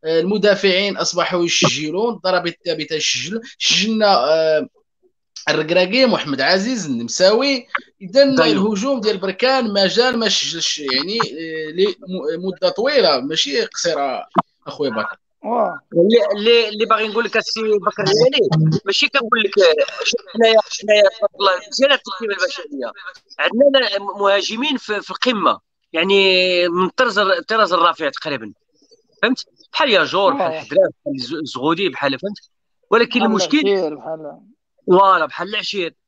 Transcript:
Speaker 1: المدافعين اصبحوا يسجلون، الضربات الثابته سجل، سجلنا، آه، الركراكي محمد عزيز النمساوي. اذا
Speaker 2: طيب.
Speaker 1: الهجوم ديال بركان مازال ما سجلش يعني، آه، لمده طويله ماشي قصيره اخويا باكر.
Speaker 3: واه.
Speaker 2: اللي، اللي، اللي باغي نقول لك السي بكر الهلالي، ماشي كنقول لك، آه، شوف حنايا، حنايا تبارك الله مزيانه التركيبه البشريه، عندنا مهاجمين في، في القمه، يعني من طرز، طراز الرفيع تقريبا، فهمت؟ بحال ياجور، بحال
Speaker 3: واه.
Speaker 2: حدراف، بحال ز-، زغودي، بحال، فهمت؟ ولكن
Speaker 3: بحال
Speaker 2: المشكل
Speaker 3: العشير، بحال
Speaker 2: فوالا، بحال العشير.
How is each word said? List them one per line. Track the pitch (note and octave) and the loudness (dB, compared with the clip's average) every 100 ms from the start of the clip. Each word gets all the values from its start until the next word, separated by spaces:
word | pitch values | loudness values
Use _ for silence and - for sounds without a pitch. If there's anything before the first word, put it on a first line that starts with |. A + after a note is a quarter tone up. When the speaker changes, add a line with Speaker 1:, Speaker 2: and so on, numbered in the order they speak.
Speaker 1:
المدافعين | D#3+ E3 F3 G#3 G3+ G3 G3 F#3 G3+ - | 0 0 0 2 2 4 2 2 0 -2
اصبحوا | E3+ E3+ E3+ F3 | -4 -2 -2 0
يسجلون، | E3+ - D#3+ C3 D3+ E3+ A#3 | -2 0 0 -2 -4 -2 -4
الضربات | G#3+ F#3 F3+ F3 | -4 -2 -2 -2
الثابته | E3+ F3 D#3+ D3+ D#3 | -8 -8 -6 -4 -4
سجل، | D3 C3 C3 A3+ A3+ - | -4 -4 -6 -10 -12 -6
سجلنا، | - - G#3 A3 G#3 F#3+ C3 | -2 0 0 0 2 2 2
آه، | D#3+ D#3+ D#3 C4 _ _ _ _ _ _ - - | 2 2 0 -2 _ _ _ _ _ _ -10 -4
الركراكي | D#3 D#3 F3 F#3 A#3 C4 | -2 0 0 2 2 2
محمد | F3 - C3 | 2 -2 -2
عزيز | C3+ F#3 G#3 B3+ D#3+ | 0 0 0 -6 -4
النمساوي. | A#2+ A#2 - F#3 A3 C#4 C4+ A#3+ - - _ | -6 -6 2 4 4 0 -2 -6 -12 -12 _
اذا | F#3+ A#3 C#4 C4 | -2 4 4 4
Speaker 2:
طيب. | D#3+ G3+ | 2 2
Speaker 1:
الهجوم | G3+ G3+ B3 C4+ | 0 0 -2 -2
ديال | G#3+ F#3+ | -2 -2
بركان | F#3+ F#3 B3 C4+ A#3 | -4 -2 0 2 0
مازال | G3+ F#3+ E3+ B3 A#3+ | 0 0 2 0 0
ما | A3 | -2
سجلش | - C#3 D#3+ - - | -2 -4 -4 -6 -6
يعني، | C#3+ B2+ D#3+ A3+ | -4 -4 -4 -4
آه، | - C3+ E3 D#3+ D#3 E3 G3+ F#3+ F#3 F#3 D#3 E3 | -4 -6 -10 -8 -8 -2 -2 -2 -10 -8 -6 -6
لمده | F#3 F#3 F#3 | -6 -2 -4
طويله | - B3 D4 F#3+ C3+ | 0 0 4 4 2
ماشي | C3+ D#3+ C#4 C4 | -2 -4 -2 -4
قصيره | G#3+ - F3 D3 C#3 A#2 - - - _ - | -4 -4 -4 -2 -4 -4 -4 -4 -4 _ -18
اخويا | - C#3+ | -6 -4
باكر. | A2 G#2 - _ _ | -4 -8 -10 _ _
Speaker 3:
واه. | - A#3+ G3+ D#3+ _ | -6 -2 -2 -4 _
Speaker 2:
اللي، | E3 F3+ A3+ G#3 G3+ | 2 4 4 2 0
اللي، | G#3+ A#3 A3 | 2 2 2
اللي | G#3 G#3+ | -2 0
باغي | A3 A3 | 0 0
نقول | G#3 | -4
لك | A3 A3+ | -2 -4
السي | - - | -4 -6
بكر | A3 G#3 F#3 - | 0 0 0 -2
الهلالي، | F#3+ G#3 B3 C#4+ F3+ D#3+ D#3 D#3 | -2 2 2 2 0 2 2 0
ماشي | - G3 C#4+ | -2 -2 0
كنقول | C#4 A#3 A#3 | -2 0 -2
لك، | G3+ G3+ | 0 4
آه، | F3+ - - - | 4 4 0 -4
شوف | - A#3+ - | -6 -6 -6
حنايا، | A3+ A3+ A3 - - | 2 4 4 2 -8
حنايا | G3+ G#3 | 0 4
تبارك | G3 - G3+ - | 4 2 -6 0
الله | G3 F3+ - | 0 0 -4
مزيانه | - C4+ | 0 2
التركيبه | C#4 - F#3+ A3+ | 2 -2 -8 -6
البشريه، | G3 F3+ F#3 D#3 C#3+ A#2 - F#3+ - _ - | -2 -4 -4 -12 -8 -10 -10 -18 -20 _ -4
عندنا | D3+ G#3 C#4+ C4+ A#3 G3+ | -2 4 4 6 0 -4
مهاجمين | G3+ G3+ G3+ G3+ F3+ A3 D4 C4 | -6 -2 2 2 0 -4 -4 -4
في، | - G#3 | -4 -8
في | - | -6
القمه، | F#3+ B3 A#3 D#3 G#2 _ _ _ | -4 -2 0 0 -2 _ _ _
يعني | D#3+ F3+ G3 F#3+ F#3 F#3 F3+ F3 | -4 2 4 4 4 2 2 0
من | E3+ F#3 | 0 -2
طرز، | - B3 G3+ | 0 0 2
طراز | G3 F3+ D#3+ A3 G3 | 0 0 0 0 2
الرفيع | F3 E3+ D#3 D3+ | 2 2 2 -4
تقريبا، | - D#3 C#3 A2 - _ _ _ _ _ _ | -6 -8 -8 -10 -18 _ _ _ _ _ _
فهمت؟ | A3 B3+ - _ _ | -2 -2 -6 _ _
بحال | - D4+ | -2 2
ياجور، | G3 D3 E3 G3 | 2 2 2 2
بحال | D#3+ E3+ | 2 -2
Speaker 3:
واه. | D#3+ | -4
Speaker 2:
حدراف، | C#3+ D3 F#3 - | -2 2 2 0
بحال | D3 C3+ | -10 -8
ز-، | B2 D#3+ C#3+ | -8 -8 -8
زغودي، | B2+ C#3 E3 F#3+ | -4 -2 0 -2
بحال، | B2+ C#3+ C3+ | -2 -4 -4
فهمت؟ | G3 G#3 _ _ _ _ _ | -6 -10 _ _ _ _ _
ولكن | A3 A#3 B3 | 2 2 0
Speaker 3:
بحال | A3+ | 0
Speaker 2:
المشكل | A3 F3 D4+ | 0 0 0
Speaker 3:
العشير، | G3 G3 E3 | 2 0 -2
بحال | D3+ D#3 D#3+ D3+ D#3+ _ _ _ _ - | -6 -12 -12 -12 -18 _ _ _ _ 2
Speaker 2:
فوالا، | F3+ G3 F#3 D3+ | 6 6 4 2
بحال | - F3 | -4 -8
العشير. | G#3+ F#3+ G3+ E3+ _ | -6 -6 -6 -6 _